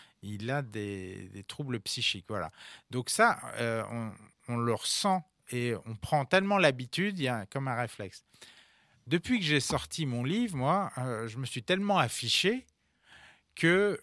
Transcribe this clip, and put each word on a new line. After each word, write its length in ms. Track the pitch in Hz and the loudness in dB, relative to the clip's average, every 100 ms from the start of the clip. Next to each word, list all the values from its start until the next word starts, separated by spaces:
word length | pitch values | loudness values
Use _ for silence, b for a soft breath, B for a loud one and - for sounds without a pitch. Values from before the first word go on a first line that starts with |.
| B _ | B _
il 280 | 101 104 113 | -10 -6 -4
a 100 | 143 | -4
des, 680 | 127 110 104 98 92 95 95 | -4 -6 -4 -4 -8 -10 -12
des 100 | 98 | -14
troubles 360 | - - 139 120 | -12 -8 -6 -4
psychiques. » 440 | - - - 98 - | -4 -4 -2 -4 -4
Voilà. 220 | 104 80 B B B _ | -4 -4 B B B _
Donc 180 | 127 127 | -6 0
ça, 300 | - 226 - 117 117 | 4 4 4 -4 -4
euh, 280 | 120 113 101 | -2 -2 -4
on, 200 | 117 110 90 110 _ - | -6 -6 -10 -20 _ -4
on 40 | 120 | 0
le 160 | 117 | 0
ressent 540 | 107 - - 202 185 - _ - | 0 0 0 2 2 -2 _ -8
et 220 | 123 120 110 117 | -4 -2 -4 -6
on 100 | 110 | -10
prend 280 | - 147 135 | 0 0 4
tellement 320 | 190 196 202 | 4 6 6
l'habitude, 580 | 156 127 123 - 202 185 | 6 4 -2 -2 -2 0
il 40 | |
y 40 | 131 | 0
a 180 | 117 95 | -2 -4
comme 200 | 139 135 | -4 -2
un 80 | 120 | -2
réflexe. 480 | 117 - 95 - B B B B B B B B - | -4 -6 -12 -12 B B B B B B B B -2
Depuis 320 | 170 - 247 | -2 2 0
que 60 | 160 | 4
j'ai 140 | 147 | 2
sorti 440 | - 147 - - 147 | 2 0 -2 -4 -2
mon 180 | 120 | -2
livre, 320 | 127 208 240 147 | 0 0 0 0
moi, 360 | 135 190 175 - | 2 2 0 -4
euh, 300 | 127 110 113 | -4 -4 -4
je 100 | 113 | -6
me 60 | 131 | -6
suis 180 | - | -6
tellement 340 | - 185 202 190 | 0 0 2 2
affiché 680 | 120 - 117 - 185 247 - _ B B B B B B B - | 2 0 0 2 2 0 -6 _ B B B B B B B 0
que, 440 | 165 185 208 180 | 4 6 4 0